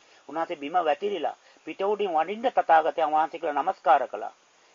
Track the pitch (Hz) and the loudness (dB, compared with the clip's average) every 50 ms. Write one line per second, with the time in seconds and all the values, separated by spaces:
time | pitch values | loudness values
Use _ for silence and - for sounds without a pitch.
0 | _ _ _ _ _ - 143 165 165 165 175 147 139 147 175 180 160 151 147 - | _ _ _ _ _ -10 -8 -6 -6 -6 -8 -8 -6 -4 -2 0 0 0 0 0
1 | 196 208 202 165 139 117 101 - _ - - _ - 151 160 - 190 202 214 202 | -2 -6 -4 -4 -6 -6 -8 -10 _ -20 -20 _ -16 -14 -8 -4 -4 -2 -2 -2
2 | 208 185 160 156 160 180 208 226 240 240 - 190 - - 165 160 156 156 - 170 | -2 -2 0 -2 -2 -2 -4 -4 -4 -2 0 0 4 6 6 6 4 4 0 0
3 | 156 151 151 156 160 156 - 147 170 151 147 143 139 185 190 - - 180 151 139 | 0 0 2 0 0 0 -4 -6 -4 -2 -2 -2 -2 -2 -4 0 2 4 4 4
4 | 123 - - 104 110 110 - _ _ _ _ _ _ _ | 4 0 -8 -8 -10 -10 -12 _ _ _ _ _ _ _